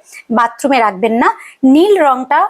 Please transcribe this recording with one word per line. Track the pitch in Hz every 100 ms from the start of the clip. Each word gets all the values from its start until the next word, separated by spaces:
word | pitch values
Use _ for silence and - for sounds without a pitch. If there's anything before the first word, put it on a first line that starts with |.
| _ - -
বাথরুমে | 233 233 - 262 262
রাখবেন | 214 185 226
না। | 226 339 - - -
নীল | 262 285 403 381
রংটা | 294 254 254 302 -